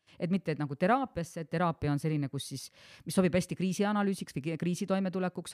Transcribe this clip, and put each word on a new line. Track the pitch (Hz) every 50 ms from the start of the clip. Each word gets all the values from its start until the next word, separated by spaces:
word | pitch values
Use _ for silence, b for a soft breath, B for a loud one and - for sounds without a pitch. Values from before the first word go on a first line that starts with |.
| b b b b
Et | 190 165
mitte, | 196 180 - 160 151
et |
nagu | 139 147 135 143
teraapiasse, | - 180 196 240 269 262 - - 175 160 - - 170 160
et | -
teraapia | - 165 175 170 156 - - 147
on | 143 143
selline, | - 156 156 147 143 -
kus | - 135 - -
siis, | 135 131 - - B B B B B B B
mis | 160 -
sobib | 196 180 170 143
hästi | 185 - - 160 -
kriisianalüüsiks | 180 190 175 - 202 208 208 208 202 196 196 - 180 - -
või | 185 143
ki-, | 165 160
kriisitoimetulekuks, | 147 170 175 180 - 202 180 190 190 196 185 165 185 185 180 - 180 170 -